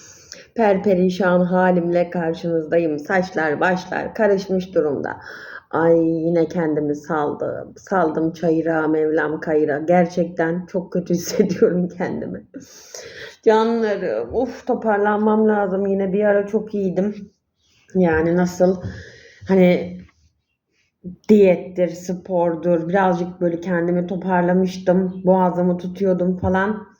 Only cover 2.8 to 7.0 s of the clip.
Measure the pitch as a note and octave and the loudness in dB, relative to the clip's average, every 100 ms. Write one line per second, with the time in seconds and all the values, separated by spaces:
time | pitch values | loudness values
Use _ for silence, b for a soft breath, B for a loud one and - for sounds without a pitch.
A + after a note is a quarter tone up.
2.8 | E3 D3 D3 F#3+ F3+ D#3+ D#3 D3 F3+ F3+ | 0 -2 -2 -2 0 -2 -2 0 0 0
3.8 | - - - - G#3+ G3 F#3+ F#3 F#3 E3+ | -4 -8 -6 0 2 2 0 -4 -2 -2
4.8 | D3+ C3 D2+ - B B B B - C#3+ | -2 -2 -6 -8 B B B B -6 0
5.8 | E3 E3 E3 E3 E3 E3+ D#3+ F3+ D#3+ D3+ | 4 4 2 0 0 2 0 0 -2 0
6.8 | D3 D3 | -2 -4